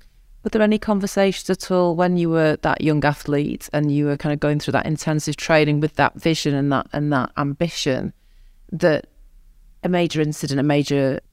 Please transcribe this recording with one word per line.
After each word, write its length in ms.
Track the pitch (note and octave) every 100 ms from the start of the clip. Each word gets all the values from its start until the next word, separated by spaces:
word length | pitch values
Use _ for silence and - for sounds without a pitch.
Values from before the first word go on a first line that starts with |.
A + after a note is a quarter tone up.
| - _ _ -
Were 60 | G#3+
there 140 | A3
any 160 | G#3+ G#3+
conversations 680 | - G3+ G3 G3 G3 F#3 -
at 180 | F#3+ -
all 260 | F#3 F3 E3
when 220 | F3+ F3+
you 140 | E3+
were 260 | D#3+ D#3 D3
that 180 | D#3 -
young 240 | D#3 D3+ C#3
athlete 640 | C#3+ - C#3+ D3+ - -
and 200 | D3 D3
you 140 | C#3+ D3
were 100 | C#3+
kind 160 | D3+
of 60 | D3
going 200 | D3 D3+
through 140 | -
that 120 | C#3 -
intensive 500 | D#3 - D#3 D#3 C#3+
training 420 | - D#3+ D3+ D3
with 160 | D3+ -
that 180 | D3 -
vision 400 | E3 D#3 D3+ C#3
and 160 | C#3+
that, 160 | C3+ -
and 220 | D3 D3
that 180 | C#3 A#2+ -
ambition, 760 | C#3+ C#3 E3+ - D3 B2+ - - _ - - - -
that 340 | E3 F3 D3+ - - - - - - - -
a 60 | F3+
major 320 | F3 E3+ D#3
incident, 380 | D3+ D3+ D3 C#3
a 40 |
major 560 | D3 D3 C#3 C#3+ C3+ C#3 -